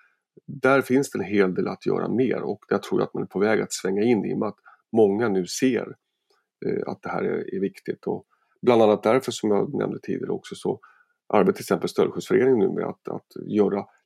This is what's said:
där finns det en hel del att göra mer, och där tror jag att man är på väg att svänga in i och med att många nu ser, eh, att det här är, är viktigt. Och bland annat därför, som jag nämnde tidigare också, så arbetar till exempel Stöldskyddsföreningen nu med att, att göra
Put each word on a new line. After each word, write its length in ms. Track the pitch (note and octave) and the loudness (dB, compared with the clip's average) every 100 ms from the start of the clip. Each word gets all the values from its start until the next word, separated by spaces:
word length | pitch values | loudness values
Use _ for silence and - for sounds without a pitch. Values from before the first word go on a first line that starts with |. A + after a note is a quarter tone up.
| _ _ _ _ - | _ _ _ _ -16
där 360 | - C3 C3+ | -2 2 2
finns 300 | B2+ C3 C#3 | 4 2 0
det 80 | G#2 | -4
en 60 | G2 | 0
hel 280 | G#2 F#2 | 2 2
del 140 | F#2 F#2+ | 0 -4
att 180 | F#2+ G2 | -4 -2
göra 240 | F#2 F2+ | -2 0
mer, 320 | G#2 B2+ - | 0 0 -2
och 180 | - G#2 - | -4 -6 -2
där 80 | G2+ | -2
tror 240 | - G2+ | 0 -2
jag 60 | G2+ | -2
att 60 | |
man 100 | - | -4
är 40 | G2 | -6
på 120 | F#2+ | 0
väg 220 | G#2+ G#2 | 2 2
att 120 | G2+ | -2
svänga 280 | - F#2+ G2 | -4 -2 0
in 240 | A#2 G#2+ G2 | 2 2 0
i 80 | |
och 60 | G2 | -4
med 80 | G#2+ | -4
att 120 | - _ - _ | -8 _ -20 _
många 380 | A2 G#2 G2+ A#2 | 2 4 4 0
nu 160 | F#2+ F2 | 0 -2
ser, 500 | - C3 A2+ - - _ _ _ _ _ - - | -2 0 0 -4 -12 _ _ _ _ _ -10 -6
eh, 180 | - - | -4 -6
att 140 | - | -8
det 80 | - | -8
här 140 | F2+ | -4
är, 320 | F#2+ E2+ - F#2+ | -4 -4 -6 -4
är 40 | |
viktigt. 480 | F#2+ - - - - | -4 -6 -12 -8 -6
Och 180 | F#2+ - _ _ _ | -8 -10 _ _ _
bland 200 | A#2 A#2 | 4 6
annat 220 | G#2+ G2+ | 6 4
därför, 280 | G#2+ C3 B2 | 4 2 0
som 200 | - G#2+ | -2 0
jag 220 | G2+ - | 0 0
nämnde 260 | G#2 G2+ - | -2 -4 -6
tidigare 320 | - - - | -6 -6 -6
också, 240 | F#2+ - - | -8 -10 -8
så 240 | - G2 - _ _ _ - | -6 -6 -10 _ _ _ 0
arbetar 220 | G#2+ F#2+ - | 2 4 2
till 80 | |
exempel 260 | - F2+ F2+ | -2 -2 -2
Stöldskyddsföreningen 720 | - F2+ F2+ - G2+ C3 A#2+ | 0 0 -2 0 2 4 4
nu 100 | F#2 | 2
med 160 | E2+ E2+ | -2 -6
att, 220 | - - | -8 -12
att 200 | F2+ - - - | -12 -12 -14 -4
göra 380 | G#2 F#2+ G2 - _ | 0 2 0 -6 _